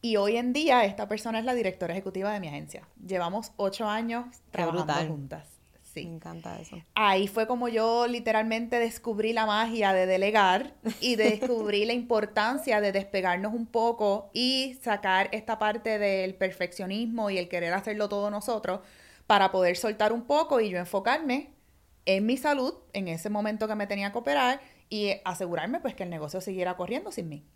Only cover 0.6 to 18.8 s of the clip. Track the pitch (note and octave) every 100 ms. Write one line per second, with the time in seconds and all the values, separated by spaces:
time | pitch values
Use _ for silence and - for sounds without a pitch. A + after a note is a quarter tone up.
0.6 | D#4 B3 G#3 G3 G3+ G#3+ A#3 A3 A#3 B3
1.6 | G3 F#3 F3 F3 F#3+ F#3 G3 G#3 E3+ C#3+
2.6 | D3 - - - F3 F#3+ E3+ G3+ A3 -
3.6 | G3 G3 A3 G#3+ A#3 A#3 A#3+ - _ -
4.6 | E3 E3+ D3+ D3 D#3 D3 C3+ D3+ - -
5.6 | _ _ - - - E3 E3 E3 E3+ -
6.6 | D#3+ F3 - - G#3+ G3 G3 G#3+ A3 B3
7.6 | A#3+ A3+ A3+ A#3 A#3+ A#3+ A#3 G#3+ A3+ A3+
8.6 | A#3 A#3+ A#3 A3 - G#3 A3 A#3 G#3+ G#3
9.6 | A3+ A3+ G3+ F#3+ F#3 F#3 G3 G#3+ F#3+ F#3
10.6 | C4+ - A3+ A3 A#3+ A3+ G#3+ G#3+ B3+ A#3
11.6 | G#3+ G#3 G#3+ A#3+ A#3+ A3 G#3 G#3+ G#3+ C4+
12.6 | - G#3+ G#3 G3 G3 G3 F#3 F3+ G#3 A3
13.6 | A3+ A#3 A#3 A#3 G#3 G3+ G3+ A3 B3 C4
14.6 | C4 B3+ - G3+ G3+ F#3+ G3 G#3+ G#3+ G#3+
15.6 | G#3+ G#3+ A3 G#3+ G#3 F#3+ F#3 F#3+ F#3+ F#3
16.6 | F3+ - F#3 G3+ A#3 A#3 G#3 F#3+ F3 F3
17.6 | E3+ F#3 G3 G#3 G#3 G3+ G3+ G#3 G#3 A3+
18.6 | G3+ F#3+